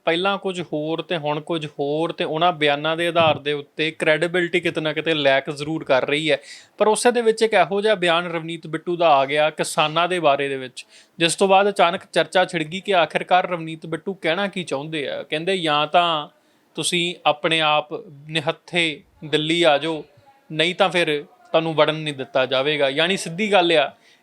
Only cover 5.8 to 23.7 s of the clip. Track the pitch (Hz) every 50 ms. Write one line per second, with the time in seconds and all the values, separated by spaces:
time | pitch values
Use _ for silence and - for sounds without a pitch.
5.8 | - - 139 127 - - 143 147 160 151 139 - - - - - - _ _ -
6.8 | 208 214 214 - - 247 226 247 233 220 220 220 226 220 220 190 170 156 196 202
7.8 | 202 220 214 180 180 175 165 170 175 175 165 170 160 165 170 160 - 160 156 160
8.8 | - 180 175 165 170 165 143 139 135 135 147 151 151 156 156 - 160 - - 170
9.8 | 151 151 156 165 175 175 185 180 156 147 139 143 143 139 139 135 131 127 - -
10.8 | - _ _ - _ _ _ - 165 165 160 - 202 190 190 190 202 208 202 -
11.8 | 180 170 175 185 - _ - 175 160 - - 185 185 - - 165 156 151 170 190
12.8 | 185 202 196 175 160 151 - 175 170 - 185 180 185 175 180 165 160 160 160 160
13.8 | - 165 165 160 - 196 190 185 - 160 160 185 202 196 - 190 160 - 143 135
14.8 | 147 160 156 156 135 - - - 131 - 151 151 165 185 196 190 160 156 147 147
15.8 | 151 151 185 180 175 170 165 151 147 - _ _ _ _ _ _ _ _ - -
16.8 | 156 - 185 175 170 175 175 - - 151 147 - - 160 160 160 156 151 151 151
17.8 | 151 - 165 135 - 185 147 139 147 151 156 160 135 160 165 - _ - - 175
18.8 | 170 160 143 - - _ _ - 165 147 147 156 151 160 165 170 170 160 147 139
19.8 | 147 165 160 151 151 _ _ _ _ _ _ _ _ - 156 156 160 175 180 -
20.8 | 196 180 160 180 170 156 147 147 151 - _ _ _ - - 165 160 165 160 151
21.8 | 151 156 156 156 156 151 143 131 131 - - 139 131 123 131 131 135 151 151 143
22.8 | 139 135 135 151 160 175 196 185 - 175 165 175 220 202 202 190 175 170